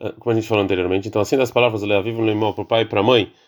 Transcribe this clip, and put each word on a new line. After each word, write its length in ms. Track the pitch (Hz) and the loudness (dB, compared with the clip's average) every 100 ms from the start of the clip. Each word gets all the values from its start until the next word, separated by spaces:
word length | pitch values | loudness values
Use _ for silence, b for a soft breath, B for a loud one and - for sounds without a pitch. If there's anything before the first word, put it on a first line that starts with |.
| 110 - | -12 -8
como 140 | 120 | -2
a 20 | |
gente 140 | 113 110 | -2 0
falou 160 | 107 | 0
anteriormente, 420 | 98 95 90 95 104 | 2 0 0 -2 -2
então 160 | 107 | -2
assim 140 | 101 139 | 0 0
das 160 | 123 | 0
palavras 300 | 123 120 107 | 2 2 0
Leaviv, 360 | 104 101 101 113 | 0 0 0 -2
Leimó, 340 | 110 107 107 | 0 0 -2
pro 120 | 98 | -4
pai 180 | 101 113 | -2 -2
e 40 | 110 | 0
pra 160 | 104 | 0
mãe, 240 | 107 123 95 b | 2 2 2 b